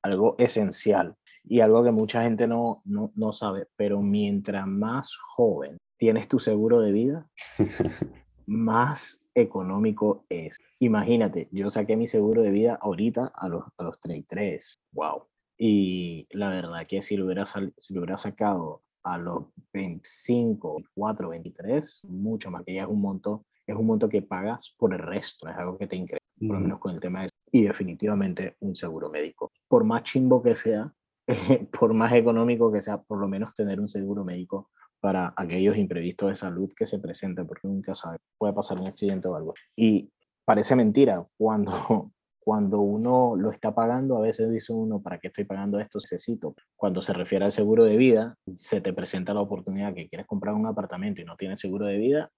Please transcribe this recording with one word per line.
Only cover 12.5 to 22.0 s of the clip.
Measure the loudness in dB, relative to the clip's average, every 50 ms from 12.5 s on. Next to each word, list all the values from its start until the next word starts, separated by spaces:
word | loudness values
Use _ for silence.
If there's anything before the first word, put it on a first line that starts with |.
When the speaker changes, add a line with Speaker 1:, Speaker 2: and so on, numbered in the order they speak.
Speaker 1:
vida | 4 4 4 2 2 0
ahorita | -4 -4 -2 0 0 0 0 -2 -4 -4 -6
a | -8 -8
los, | -6 -6 -6 -8 -12 _
a | -10 -10
los | -10 -10 _
treinta | -12 -10 -10 -10 -10
y |
tres. | _ -6 -4 -4 -4 -4 -8 -12 -18 -20 _ _ _
Wow. | -8 -6 -4 -4 -6 -8 -12 _ _ _ _ _ _
Y | _ 2 4 4 4 4 2 -2 -4 -4 -6 -8 -12 -14 _
la | -8 -6 -4 -4
verdad | -4 -4 -6 -8 -10 -10 -8
que | -6 -6 -6
si | -4 -4 -4
lo | -2 -2
hubiera | -2 -2 -2 -4
sal-, | -6 -6 -8 -8 -8 _
si | _ -16 -10 -8
lo | -8
hubiera | -6 -6 -8
sacado | -6 -8 -10 -4 _ 0 0 0 0 -4 -8 -10 -14 _ _ _ _ _
a | -8 -8
los | -6 -6 -6 -6 -8 -10 _ _ -20 _ _
veinticinco, | -8 -8 -6 -6 -8 -12 -14 -14 -14 -12 -2 0 0 2 2 0 -2 -2 -6 -8 -8
veinticuatro, | -8 -12 _ _ -6 -4 -4 -4 -4 -8 -10
veintitrés, | -10 -10 -12 -16 -16 -12 -4 -2 -2 -2 -2 -6 -18 -20